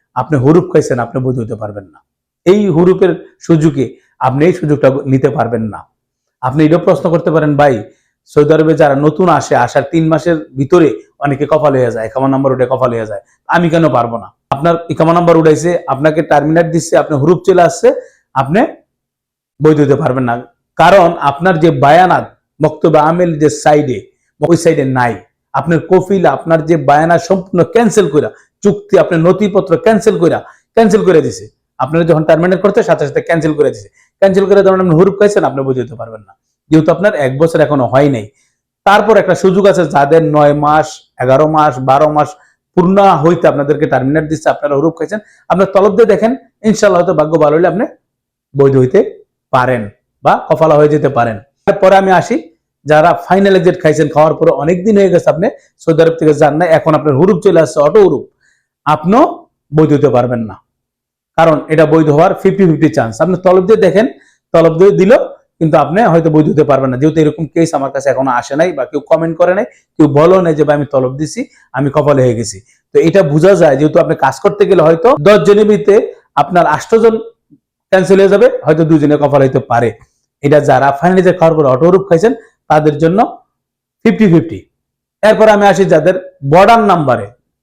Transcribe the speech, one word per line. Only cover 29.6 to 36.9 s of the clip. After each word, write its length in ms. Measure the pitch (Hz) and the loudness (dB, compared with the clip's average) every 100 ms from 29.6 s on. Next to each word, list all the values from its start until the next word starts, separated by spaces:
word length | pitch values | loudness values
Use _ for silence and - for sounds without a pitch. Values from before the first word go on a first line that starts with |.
| - 165 | -2 0
ক্যান্সেল 420 | - 214 220 180 | 0 0 0 0
কইরা, 200 | 165 123 - _ _ | -2 -2 -6 _ _
ক্যান্সেল 300 | - 226 202 | 0 2 2
করে 180 | 180 160 | 2 2
দিছে। 260 | 131 - 107 _ _ - | 0 -6 -16 _ _ -10
আপনারা 260 | 131 160 | -4 -2
যখন 200 | 170 156 | 0 0
টার্মিনেট 380 | 156 160 175 185 | 0 0 0 0
করতে, 200 | 208 196 | 0 -2
সাথে 260 | 208 151 147 | -2 -2 -2
সাথে 120 | 143 | -6
ক্যান্সেল 340 | - 165 156 | -4 -2 -2
করে 160 | 151 139 | -2 -2
দিছে। 180 | 107 - | -4 -14
ক্যান্সেল 580 | _ _ _ 196 190 196 | _ _ _ 0 2 2
করে 160 | 196 | 2
যখন 180 | 190 190 | 2 2
আপনি 140 | 185 | 2
হুরুপ 200 | 160 196 196 | 2 2 2
খাইছেন, 260 | 208 208 | 0 0
আপনি 200 | 147 135 | -2 -4
বৈধ 140 | 135 127 | -4 -6
হতে 160 | 117 | -6
পারবেন 260 | 113 113 110 | -12 -18 -18
না, 120 | 104 _ _ _ _ | -20 _ _ _ _
যেহেতু 220 | 156 156 | 0 0